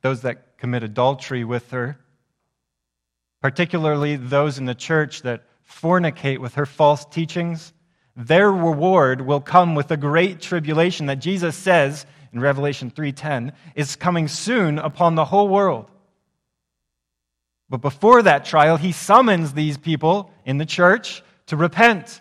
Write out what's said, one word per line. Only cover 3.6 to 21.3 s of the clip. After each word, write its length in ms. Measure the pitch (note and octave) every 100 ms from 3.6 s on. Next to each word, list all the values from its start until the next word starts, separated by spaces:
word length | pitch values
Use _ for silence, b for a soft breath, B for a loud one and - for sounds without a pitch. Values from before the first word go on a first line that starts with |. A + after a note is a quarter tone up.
| F3 F3 D#3 D3 D3 D3
those 440 | B2 C#3+ D3+ C3+
in 60 | B2+
the 100 | A#2+
church 480 | - D#3+ D3+ -
that 200 | B2+ A#2 _ _
fornicate 800 | _ - D#3+ F3+ E3+ - C#3+ C3
with 140 | B2+ -
her 100 | C#3
false 400 | - D3 D3 -
teachings, 680 | - D#3+ F3 E3+ E3 - _ _ _ _ -
their 360 | A#2 D#3+ G#3
reward 680 | F#3+ E3 D3+ F3 F#3+ C3+ C3
will 200 | C3 C#3+
come 340 | C#3 F3+ F3 D#3
with 160 | C#3
a 60 | D#3+
great 440 | C#3+ D#3 F#3 F#3
tribulation 640 | - F3 D3+ D#3 E3+ F3 C#3+
that 120 | C#3
Jesus 380 | E3 F#3+ F3 D3
says 520 | F#3 F3 C#3 D3 - b C#3
in 60 | A#2+
Revelation 500 | C3+ C#3 C#3+ C#3 B2+
three 220 | - D3+
ten 420 | C3+ D#3 C#3 A#2+ B E3 C#3+
is 200 | C#3 -
coming 320 | F3 F3 D#3
soon 520 | - - B3 F3 D3
upon 340 | D#3 - E3+
the 120 | D#3+ D3+
whole 220 | G3 G3+
world. 440 | G3 G3 B2+ G#2+ _ _ _ _ _ _ _ _ _ _ _ _ _ _ _ _ _ _
But 120 | C3+
before 420 | C#3+ C#3 G#3+ B3
that 220 | G#3 C#3+ -
trial, 320 | D#3+ D3+ D#3+
he 160 | F3+
summons 600 | E3 - G#3 B3+ F#3 D#3+
these 240 | C#3 D3+ C#3+
people 540 | - D#3 D#3 F#3+ F#3+ _
in 140 | - C3+
the 80 | D#3
church 560 | - F3+ A3 - - b